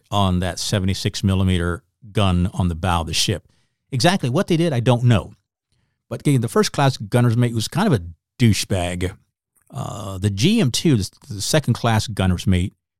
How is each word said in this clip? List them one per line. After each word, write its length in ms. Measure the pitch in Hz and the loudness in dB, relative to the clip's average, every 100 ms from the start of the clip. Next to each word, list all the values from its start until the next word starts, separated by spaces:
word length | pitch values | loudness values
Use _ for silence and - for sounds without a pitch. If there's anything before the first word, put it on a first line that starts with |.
| - | -6
on 280 | 101 95 90 | 0 0 0
that 180 | 90 82 | -2 -4
seventy-six 640 | - 107 95 92 104 - | -4 -2 -2 -2 -4 -2
millimeter 580 | 101 95 95 90 85 85 _ _ 110 | 0 2 2 0 -2 -6 _ _ -6
gun 360 | 98 98 90 87 | 0 2 2 0
on 160 | - 92 | -2 -4
the 60 | |
bow 260 | 82 92 87 | -2 -2 -2
of 60 | 80 | -2
the 80 | |
ship. 340 | 80 - 90 - _ _ _ _ | -4 -2 -4 -8 _ _ _ _
Exactly 400 | 135 165 190 131 | -2 0 0 -2
what 160 | 127 - | -2 0
they 100 | 165 | 0
did, 160 | 170 | 0
I 80 | 123 | 0
don't 240 | 117 120 | 0 2
know. 280 | 123 107 67 - _ _ _ _ _ _ - | 4 2 0 -14 _ _ _ _ _ _ -14
But 120 | 117 | -4
again, 220 | - 135 | 0 0
the 60 | 113 | 2
first 220 | 214 208 | 0 0
class 260 | - 139 - | 2 0 0
gunner's 400 | 104 120 120 113 | -2 2 2 2
mate 180 | 120 | 0
was 120 | 113 104 | 0 -4
kind 260 | 156 214 | 0 0
of 80 | 117 | 0
a 40 | 85 - _ - | -2 -16 _ 2
douchebag. 800 | 117 98 - 95 87 90 90 - _ _ _ _ _ | 4 4 0 -4 -4 -4 -6 -8 _ _ _ _ _
Uh, 480 | - - - 104 95 | -10 -10 -10 -12 -4
the 120 | 101 | -2
G 300 | 98 156 226 | 2 2 4
M 100 | 147 | 2
two, 260 | - 170 123 | 2 2 2
the, 140 | 90 - - | 0 -8 -14
the 140 | 104 | -8
second 320 | - 156 135 | -2 0 0
class 320 | 117 120 110 - | 0 0 0 -2
gunner's 400 | 101 92 87 - | -2 0 0 2
mate, 260 | 90 92 - _ | 0 0 -8 _